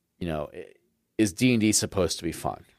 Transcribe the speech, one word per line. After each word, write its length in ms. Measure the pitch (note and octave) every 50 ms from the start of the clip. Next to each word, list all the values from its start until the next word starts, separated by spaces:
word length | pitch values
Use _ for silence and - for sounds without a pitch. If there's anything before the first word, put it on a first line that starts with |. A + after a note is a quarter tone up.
| _ _ _
you 100 | _ F2+
know, 220 | E2 D#2 D2+ D2 - -
i-, 100 | F2 - G1+ _ _ _ _ _ _ _ _ _ -
is 120 | A2 G2+ -
D 200 | - B2+ B2+ B2
and 80 | A2+
D 100 | G#2+ G#2+
supposed 460 | G#2 - G#2+ E2+ - G2 F2 E2 -
to 60 | - E2+
be 80 | E2
fun, 320 | D2+ - - C#2+ - - - _ _